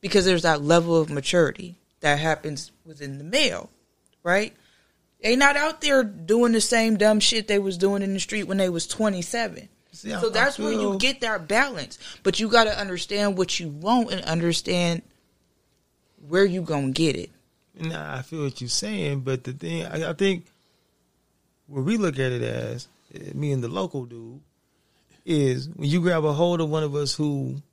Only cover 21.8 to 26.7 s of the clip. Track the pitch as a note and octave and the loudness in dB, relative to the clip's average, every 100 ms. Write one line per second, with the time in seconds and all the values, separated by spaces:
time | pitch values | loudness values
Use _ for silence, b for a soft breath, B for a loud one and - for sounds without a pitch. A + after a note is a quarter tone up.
21.8 | C3+ A3+ F#3+ C3+ C3 B2 A#2 A#2 A#2 B2 | 0 2 0 0 -2 0 -4 -4 -6 -8
22.8 | - _ _ - - C#3 D3 C3+ A#2+ F#3+ | -12 _ _ -16 -12 -6 -2 -2 -2 -4
23.8 | F#3+ C#3+ B2 A#2 A2+ C3 D3+ _ _ _ | -4 -6 -10 -14 -18 -20 _ _ _ _
24.8 | _ _ _ _ - D#3 C#3 B2+ C#3 E3 | _ _ _ _ -2 2 2 0 -6 -6
25.8 | D3 E3+ E3+ E3+ D#3 C#3+ F3 F3 D#3+ | 0 2 2 2 0 2 2 2 0